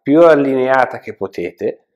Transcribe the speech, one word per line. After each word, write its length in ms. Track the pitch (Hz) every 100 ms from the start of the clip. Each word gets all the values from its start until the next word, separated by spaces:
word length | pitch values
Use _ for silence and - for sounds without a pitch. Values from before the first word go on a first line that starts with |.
più 220 | - 151
allineata 760 | 170 147 139 131 127 131 123 113
che 160 | - -
potete 720 | 98 - 87 - 104 - _